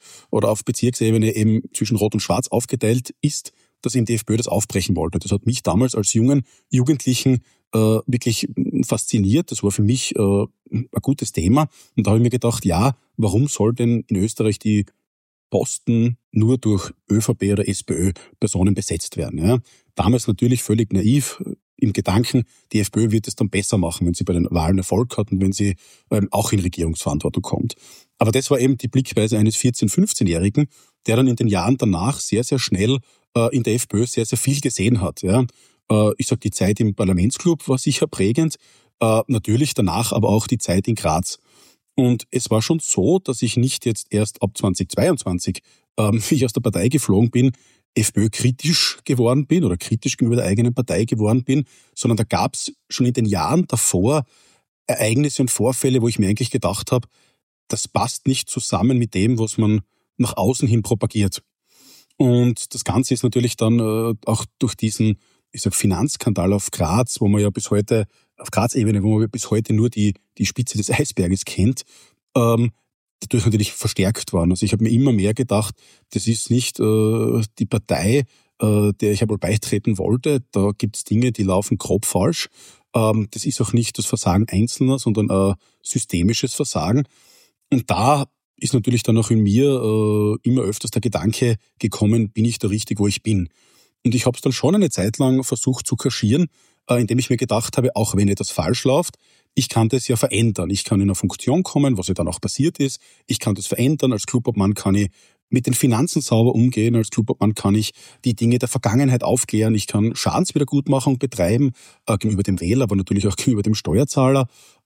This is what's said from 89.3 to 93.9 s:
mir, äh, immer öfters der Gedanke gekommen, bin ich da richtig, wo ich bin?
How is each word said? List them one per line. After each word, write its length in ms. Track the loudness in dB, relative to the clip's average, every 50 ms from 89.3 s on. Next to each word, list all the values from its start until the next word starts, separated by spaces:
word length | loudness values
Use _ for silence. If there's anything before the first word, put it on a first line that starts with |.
| 4 4
mir, 240 | 4 4 4 4 4
äh, 840 | 4 2 2 0 0 0 2 2 2 2 2 2 0 0 0 0 0
immer 140 | 0 2 0
öfters 280 | -2 -4 -6 -8 -6
der 100 | -4 -4
Gedanke 560 | -2 -2 -2 0 0 -2 0 2 0 0 0 -2 _ _ _ -6
gekommen, 520 | -4 -4 -2 0 2 2 4 2 0 0
bin 140 | 0 0 0
ich 140 | 0 0 -2
da 80 | -2
richtig, 320 | -2 -2 -4 -4 -4 -2 -2
wo 80 | 0
ich 140 | 0 -2 -2
bin? 280 | -2 -2 -2 -2 -2 -4 -8 _ _ _ _ _ _ _